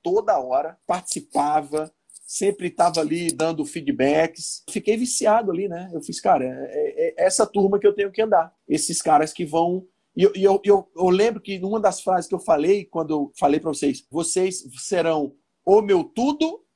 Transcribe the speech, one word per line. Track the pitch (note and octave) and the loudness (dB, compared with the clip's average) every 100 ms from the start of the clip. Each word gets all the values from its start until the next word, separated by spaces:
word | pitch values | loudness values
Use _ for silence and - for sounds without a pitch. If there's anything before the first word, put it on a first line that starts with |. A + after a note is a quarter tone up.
toda | F3 G3 G#3 F3 | -2 0 2 0
hora, | B2+ B2+ D#3 F3 - | 0 -2 -2 -10 -6
participava, | F3+ - - - - C#3+ D3+ C#3+ D3+ D#3 _ _ - - | -6 -4 -8 -6 -2 0 0 -2 -6 -8 _ _ -20 -12
sempre | - G3 G3+ F3 | -4 -2 -2 -8
tava | - F3 E3 | 0 0 2
ali | D3+ E3 E3+ | -2 -2 -4
dando | C3+ D#3+ D#3 | -2 -2 -2
feedbacks. | C#3+ E3+ C#3+ A#2+ C3 D#3 E3 E3 - - - | -6 -6 -6 0 2 2 0 -2 -12 -12 -10
Fiquei | A3+ - A3 | -6 -2 0
viciado | B3 - A3 A3 G#3+ | -2 0 2 2 2
ali, | F3 G3 | -4 -6
né? | F3 F#3 | -8 -10
Eu | E3 | -12
fiz, | - - | -10 -4
"Cara, | G3+ D#3+ | 2 2
é, | B2+ | 2
é, | B2+ C3+ D3 D3+ - E3 D#3+ | -6 -8 -4 -4 -2 -4 0
é | F3+ | 0
essa | F#3 G#3+ | 2 0
turma | G3+ G3 G3+ | 2 2 4
que | G#3 | 2
eu | |
tenho | G3+ G3+ | 2 -4
que | F#3+ | -2
andar. | A3 F#3+ E3 _ _ | 2 2 0 _ _
Esses | D3+ - E3+ | -4 -2 -4
caras | - D3 D#3 | 2 2 2
que | - | -4
vão." | E3 D#3+ E3+ F#3 F#3 _ _ - | -4 0 0 -2 -6 _ _ 2
E | |
eu, | G3 | 2
e | G3 | 4
eu, | G3 G3 | 2 2
eu, | G3+ G3+ - D#3+ | 4 2 2 -2
eu | F3+ | 2
lembro | F#3 A3 G#3+ | 4 2 0
que | - F#3+ | -8 -8
numa | F#3 A3 | -4 0
das | G3+ F3+ | 0 0
frases | - F#3 E3+ | -2 -2 -2
que | |
eu | F3+ | -6
falei, | - D#3 D#3 G3+ F#3 | 0 0 4 0 0
quando | E3 D3+ | -6 -2
eu | D#3 C#3+ - | -2 -4 -2
falei | D#3+ D3 | 0 2
pra | E3 | -2
vocês, | C#3 C#3+ C3 - | -2 -2 -4 -6
"Vocês | D3+ E3 F#3 F#3+ F#3 C3 - | -6 -4 -2 -2 -4 -14 -16
serão | - F#3 E3 D#3 C#3 - _ _ | -4 -2 0 0 -2 -8 _ _
o | - G3+ | 4 4
meu | G#3 F#3+ | 6 2
tudo | D#3+ - C4 D4 D#4+ G#4 _ | 0 -2 -2 0 -2 -4 _